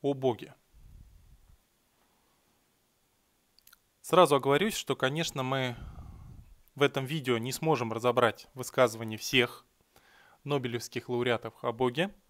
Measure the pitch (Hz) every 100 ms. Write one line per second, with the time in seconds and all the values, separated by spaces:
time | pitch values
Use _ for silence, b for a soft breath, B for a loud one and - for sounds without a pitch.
0 | 143 139 131 107 - - _ - - -
1 | - - - - _ - _ _ _ _
2 | _ _ _ _ _ _ _ _ _ _
3 | _ _ _ _ _ _ - _ _ _
4 | - 180 165 143 131 143 208 - - 131
5 | 131 147 165 143 131 135 127 120 B B
6 | B B B B B - _ - 139 139
7 | 131 160 127 117 120 131 160 143 117 113
8 | 120 120 120 - - - 123 - 123 110
9 | 113 107 - 131 120 - _ _ _ b
10 | b b b b 139 143 123 117 - 120
11 | - 123 123 113 113 - 123 113 127 123
12 | 190 - _